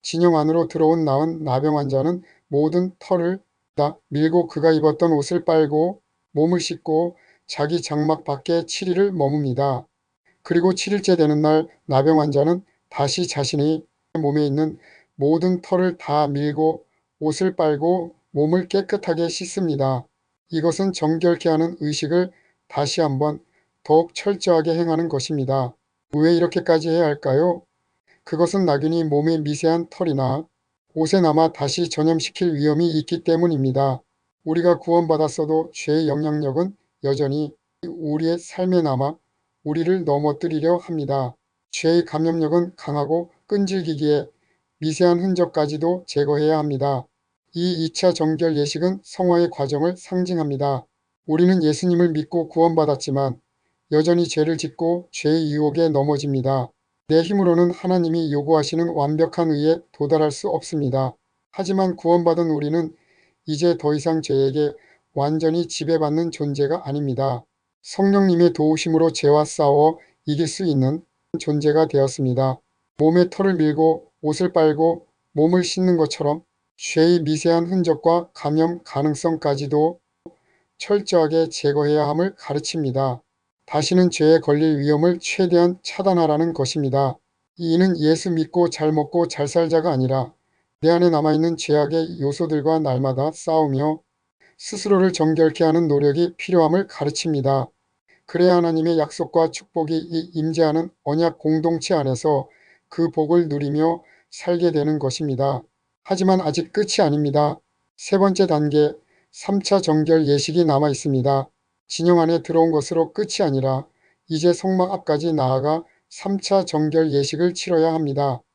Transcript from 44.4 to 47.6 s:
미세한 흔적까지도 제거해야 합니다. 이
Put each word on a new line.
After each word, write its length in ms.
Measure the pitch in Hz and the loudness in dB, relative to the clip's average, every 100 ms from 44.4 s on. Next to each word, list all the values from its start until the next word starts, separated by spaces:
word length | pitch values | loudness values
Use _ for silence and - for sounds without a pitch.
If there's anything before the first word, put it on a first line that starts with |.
| _ _ _ _ | _ _ _ _
미세한 400 | 156 151 180 175 | -6 2 2 4
흔적까지도 840 | 190 180 170 165 151 151 165 180 - | 0 0 0 0 -2 -2 -2 -4 -4
제거해야 500 | 147 143 147 151 156 | -2 0 0 2 0
합니다. 480 | 151 135 139 135 - _ _ _ _ | 0 -2 -2 -2 -6 _ _ _ _
이 320 | 170 | -4